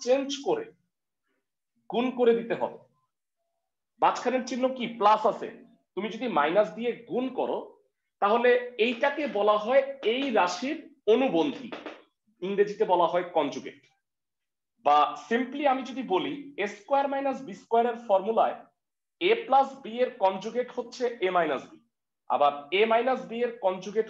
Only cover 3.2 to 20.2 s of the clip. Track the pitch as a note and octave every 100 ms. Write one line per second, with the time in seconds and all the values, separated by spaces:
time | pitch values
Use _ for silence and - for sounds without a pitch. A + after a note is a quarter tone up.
3.2 | _ _ _ _ _ _ _ _ E3 F#3+
4.2 | B3+ B3+ A#3 B3+ B3+ B3 A3 - G3+ G#3+
5.2 | A3+ F3+ A#2 - - _ _ - G#3+ A3
6.2 | B3+ E3 D3 F#3 G3+ A3 A#3+ A3 - G3+
7.2 | B3+ - B2 F3 - - _ _ _ _
8.2 | G3 A#3 B3 A#3+ - - A3+ A#3 C#4 D#4
9.2 | C#4+ G3+ G#3 G#3+ G#3 C#4 C4+ - G3+ A#3+
10.2 | C#4 G#3+ F3+ - C4 D#4 - _ - A#3
11.2 | C4+ E3 D3+ - A#2 - - - _ _
12.2 | _ _ F#3 G3+ G3 G3 G3 F3 E3+ F3
13.2 | F3 E3 C#3+ B2+ - - _ _ _ _
14.2 | _ _ _ _ _ _ C#3 D3 C#3+ -
15.2 | - A#3 C4 C#4+ D4 C4 C4 B3 G#3 F3+
16.2 | C#3 D3+ - - G3+ - - C#4 C#4 C4+
17.2 | C#4 B3+ - F#3+ - A3+ A#3+ A3+ - F#3+
18.2 | G3 A3 C3+ - - _ _ _ _ _
19.2 | F3 A#3 - C4+ C4+ - G#3+ A3+ B3 -